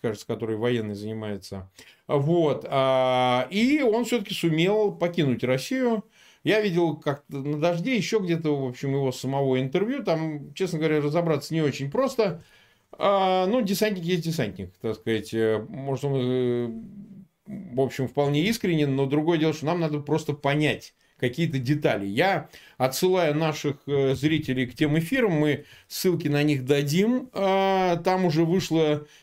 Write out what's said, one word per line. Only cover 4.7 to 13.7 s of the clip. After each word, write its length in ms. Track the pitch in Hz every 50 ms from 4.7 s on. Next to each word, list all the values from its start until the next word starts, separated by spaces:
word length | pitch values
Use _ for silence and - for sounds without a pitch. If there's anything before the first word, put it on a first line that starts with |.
| 208 214 214 202
покинуть 520 | 170 165 180 175 175 185 156 135 120 104 -
Россию. 600 | 120 127 131 139 - 262 262 262 240 226 214 - _ _ _ - - _ _ -
Я 180 | - 196 220
видел 340 | 214 202 165 175 175 160 151
как-то 420 | 147 - 147 143 - - - - 139
на 220 | 135 147 147 147
"Дожде", 360 | 156 175 175 165 180 262 262
ещё 240 | 214 - - 220 220
где-то, 400 | 190 175 170 160 160 151 147 139
в 100 | 135 127
общем, 240 | 123 - - 139 135
его 180 | 139 139 131
самого 500 | 123 - - 131 135 139 139 131 131 127
интервью. 420 | 131 135 - 185 196 226 269 285 208
Там, 480 | 196 165 160 160 160 151 147 143 143 -
честно 240 | - 190 180 170 156
говоря, 200 | 160 160 151 151
разобраться 540 | 143 147 147 170 170 165 156 135 - - 156
не 80 | 165
очень 300 | 156 143 - - 139 139
просто. 500 | 147 233 269 - - - 214 190 160 - - - - - _ _ _ _ _ _ -
А, 520 | - - 196 202 196 190 190 185 185 185
ну, 160 | 185 226 262
десантник 420 | 220 190